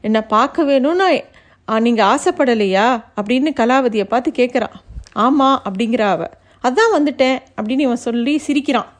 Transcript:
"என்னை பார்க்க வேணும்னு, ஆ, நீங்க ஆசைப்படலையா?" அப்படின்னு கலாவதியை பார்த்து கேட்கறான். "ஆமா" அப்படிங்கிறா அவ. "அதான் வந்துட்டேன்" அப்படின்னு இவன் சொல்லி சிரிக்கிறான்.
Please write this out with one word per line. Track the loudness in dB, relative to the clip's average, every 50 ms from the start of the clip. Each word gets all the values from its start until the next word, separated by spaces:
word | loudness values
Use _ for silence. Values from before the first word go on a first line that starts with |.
"என்னை | -2 -2 -2 -2
பார்க்க | -2 0 2 2 2 0 0 -2 0
வேணும்னு, | 2 2 2 2 0 0 2 2 2 0 0 -2 -8 _ -20 _ _ _ _ _ -4
ஆ, | -2 0
நீங்க | 0 0 2 2 2
ஆசைப்படலையா?" | 2 2 2 0 -2 0 0 0 0 2 0 0 0 2 2 2 2 0 -2 -6 -10 _
அப்படின்னு | -10 -4 -2 -2 0 0 -2 0 0
கலாவதியை | 0 2 2 2 2 0 0 -2 -4
பார்த்து | -2 -2 -2 -2 -2
கேட்கறான். | -2 0 -2 0 0 -4 -4 -4 -10 -16 _ -18 -18 -18 -18 -12 -4
"ஆமா" | 0 2 2 4 4 4 2 2 0 -2
அப்படிங்கிறா | -6 -4 -4 -4 -2 -2 0
அவ. | 0 0 0 -2 -4 -8 -12 _ _ _ _ _ -4
"அதான் | -2 0 2 2 2 2
வந்துட்டேன்" | 2 0 0 0 0 0 0 0 -2 -6 _ _ -10 -6
அப்படின்னு | -4 -2 0
இவன் | 0 0 0
சொல்லி | -2 -4 -4 -4 -2 -2 0 -2 -2
சிரிக்கிறான். | -2 -2 -4 -2 -2 0 -2 -2 -4 -6 _ _